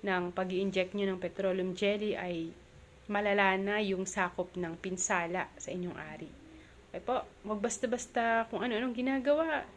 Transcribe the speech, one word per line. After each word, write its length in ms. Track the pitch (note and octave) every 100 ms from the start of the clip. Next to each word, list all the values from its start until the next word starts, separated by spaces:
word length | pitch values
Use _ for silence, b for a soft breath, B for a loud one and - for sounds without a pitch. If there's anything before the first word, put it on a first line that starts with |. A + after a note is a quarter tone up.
ng 320 | G3+ F#3 F3+ F3
pag-i-inject 560 | F#3 F#3 G3 F#3 F#3
nyo 160 | G3+ G3
ng 160 | F#3
petroleum 480 | F3+ - F#3+ F#3 F#3
jelly 480 | F#3 G3+ G#3 G#3+ -
ay 320 | F3+ F3 E3 - - - - - -
malala 480 | G#3 G#3 G3+ G3 F#3+
na 240 | G3 G#3
yung 240 | G#3 F#3
sakop 480 | F#3+ - F3+ - F3+ F#3
ng 160 | E3+ E3
pinsala 720 | F#3+ F#3 - F#3+ E3+ F3+ - -
sa 160 | -
inyong 240 | F3+ F3+ -
ari. 320 | D#3 D#3 D#3 - - B B B -
Okay 80 | -
po, 240 | - B3+ - - G3+
wag 160 | G#3+
basta-basta 800 | A3+ - A#3+ A#3+ - - A#3 A3+ A3+
kung 80 | G#3
ano-anong 320 | A#3+ A3 B3+
ginagawa. 720 | A#3 B3+ C4+ C4 D4 D#4+ D4 -